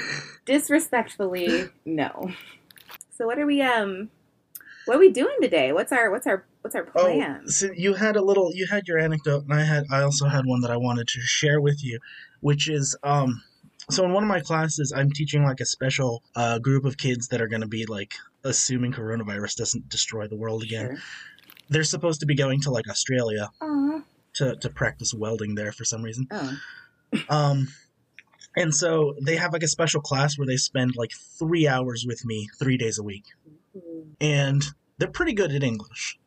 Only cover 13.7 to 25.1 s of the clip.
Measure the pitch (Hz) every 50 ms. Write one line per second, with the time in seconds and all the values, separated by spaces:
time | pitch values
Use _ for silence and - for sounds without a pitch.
13.7 | _ - - - 139 190 185 180 180 202 214 214 196 175 147 - 165 160 160 160
14.7 | 151 151 143 143 - 139 139 139 143 147 156 147 147 147 143 139 131 - 120 -
15.7 | - - 131 131 - - 131 123 117 113 - _ - 117 120 117 117 117 120 135
16.7 | 135 135 135 135 131 - 143 135 123 120 - - 123 113 113 107 113 110 110 104
17.7 | 113 110 113 107 107 98 101 - - - - - _ _ - 135 117 - - -
18.7 | 127 123 123 123 127 120 110 110 113 117 107 104 101 101 104 101 - - 113 -
19.7 | - 107 - - - - - - - 110 107 104 110 107 113 113 110 110 110 110
20.7 | 113 110 107 120 139 143 - - - - - - - - _ - - - _ -
21.7 | 143 156 156 - - 156 170 170 156 151 156 147 147 131 139 135 131 139 143 147
22.7 | 127 113 - 104 101 - - - 131 127 120 113 107 104 104 104 - _ 311 311
23.7 | 294 285 277 285 311 302 - _ _ _ _ _ - - 143 127 120 - - 117
24.7 | - - 131 110 - - 113 -